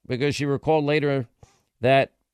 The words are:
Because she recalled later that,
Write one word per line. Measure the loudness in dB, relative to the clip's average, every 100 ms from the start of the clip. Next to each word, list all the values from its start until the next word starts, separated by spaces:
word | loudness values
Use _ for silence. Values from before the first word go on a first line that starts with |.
Because | -8 -4 -2
she | -2 -2
recalled | -2 0 0
later | 0 0 0 -2 -4 _ -20 _ _ _
that, | 2 2 2 _ _